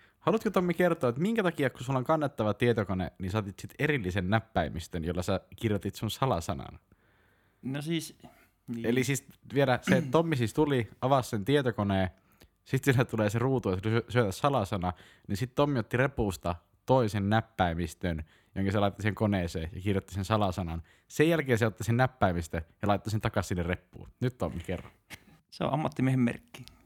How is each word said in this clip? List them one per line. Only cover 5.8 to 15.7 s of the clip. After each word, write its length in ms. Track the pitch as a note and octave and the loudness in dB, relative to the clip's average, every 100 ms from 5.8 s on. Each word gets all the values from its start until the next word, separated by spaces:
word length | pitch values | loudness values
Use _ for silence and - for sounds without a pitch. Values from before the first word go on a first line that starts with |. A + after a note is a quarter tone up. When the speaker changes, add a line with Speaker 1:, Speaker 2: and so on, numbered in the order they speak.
| G2+ - | -2 -6
Speaker 1:
sun 160 | G#2+ | -6
salasanan? 680 | - C3+ F2 - C#2+ - - _ _ _ _ _ _ _ _ | -2 0 0 -2 -8 -10 -18 _ _ _ _ _ _ _ _
Speaker 2:
No 200 | B2 C#3+ | -8 -6
siis, 360 | D3+ E3 D#3 - - - _ _ - | -4 -4 -6 -14 -20 -20 _ _ -12
niin. 180 | A#2 A#2 | -4 0
Speaker 1:
Eli 180 | B2+ | 2
siis 240 | C3 C3+ - - - | 2 -2 -4 -20 -2
vielä 260 | B2+ C3 A#2+ | 2 4 2
se, 160 | - F3+ | 4 2
että 140 | C#3 | 4
Tommi 240 | D#3 E3 C#3 | 2 4 0
siis 180 | A2+ | 0
tuli, 360 | - D3+ C3 G#2+ - | 2 2 2 -2 -4
avasi 280 | B2+ C3+ A#2 | 2 2 2
sen 160 | A2 F#2+ | -4 2
tietokoneen, 640 | C#3+ B2+ G#2+ G2+ F#2+ F#2 - _ _ - _ - | 2 2 0 2 2 2 -4 _ _ -20 _ -4
sit 180 | C3+ | 0
sillä 220 | C#3 B2 A#2+ | 2 2 2
tulee 240 | A2 G#2+ | 0 0
se 100 | A2+ | 0
ruutu, 300 | C3 B2+ G2+ | 0 0 0
että 200 | F#2 G#2+ | -2 0
syö-, 160 | A2+ - | -2 0
syötä 220 | B2 G#2 | 0 0
salasana, 640 | - C#3+ C3+ G2 G2 F2+ - - - - | 0 0 0 0 -2 -4 -6 -14 -20 -8
niin 100 | G2+ | -6
sit 180 | B2+ - | -4 0
Tommi 240 | C#3+ | 2